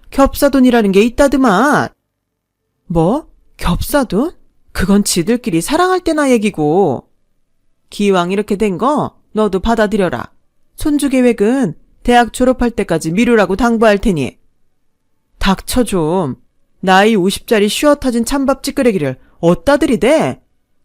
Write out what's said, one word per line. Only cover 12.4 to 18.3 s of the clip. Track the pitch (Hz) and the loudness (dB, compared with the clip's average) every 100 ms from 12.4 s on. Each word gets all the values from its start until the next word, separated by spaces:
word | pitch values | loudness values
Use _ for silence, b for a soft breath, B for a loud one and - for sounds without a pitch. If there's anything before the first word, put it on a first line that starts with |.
| 254 254 240 | 0 0 -2
때까지 | 233 196 165 156 | -4 -4 -4 -2
미루라고 | 180 240 226 185 190 | -2 2 2 2 0
당부할 | 240 226 226 202 | 0 2 2 2
테니. | 233 160 120 - _ _ _ _ _ _ _ _ _ - | 0 -2 -4 -10 _ _ _ _ _ _ _ _ _ -4
닥쳐 | 196 185 - - | -2 -2 -2 -2
좀. | 233 190 156 190 147 - _ _ _ _ | -2 -2 -2 -2 -4 -8 _ _ _ _
나이 | 185 185 214 220 | 2 4 4 2
오십짜리 | 185 - - 220 208 | 0 -2 -2 0 0
쉬어 | - 294 294 | 0 0 0
터진 | 262 233 | -2 -4
찬밥 | 233 | -2